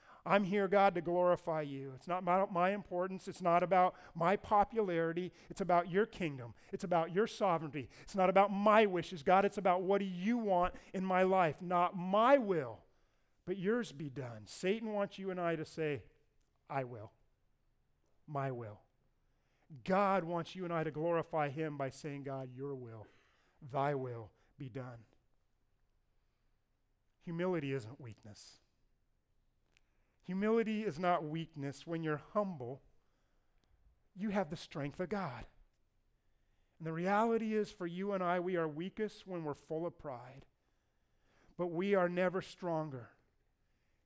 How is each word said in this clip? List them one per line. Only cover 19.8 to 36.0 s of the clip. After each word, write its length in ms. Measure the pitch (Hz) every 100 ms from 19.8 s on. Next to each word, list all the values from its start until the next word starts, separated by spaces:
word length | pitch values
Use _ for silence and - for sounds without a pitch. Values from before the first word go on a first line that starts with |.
God 400 | 180 185 196 190
wants 320 | 165 170 160 185
you 80 |
and 100 | 175
I 100 | 165
to 60 | 160
glorify 600 | 147 165 165 147 160 143
him 280 | 139 156 147
by 140 | 135
saying, 320 | - 151 143
"God, 260 | 135 135 131 127
your 180 | 143
will, 320 | 131 117 110 104 _ _ _ _ _
thy 320 | 139 135 143
will 380 | 139 127 117 101 _ _ -
be 100 | 131
done." 380 | 131 123 117 107 _ _ _ _ _ _ _ _ _ _ _ _ _ _ _ _ _ _ _ _ _
Humility 500 | 180 170 180 175 139
isn't 280 | 135 110 143
weakness. 600 | 120 - 107 101 - - _ _ _ _ _ _ _ _ _ _ _ _ _ _ _ _
Humility 600 | - 185 214 226 220 214
is 140 | 214 143
not 260 | 180 170
weakness. 640 | 151 160 160 147 139 - 165
When 180 | 165
you're 200 | 160 147 -
humble, 480 | 214 196 156 120 135 _ _ _ _ _ _ _ _ _ _ _ _ _ 185
you 140 | 214
have 200 | 196 160
the 80 | 170
strength 420 | - 156 143 -
of 100 | 180
God. 360 | 208 165 120 - _ - _ _ _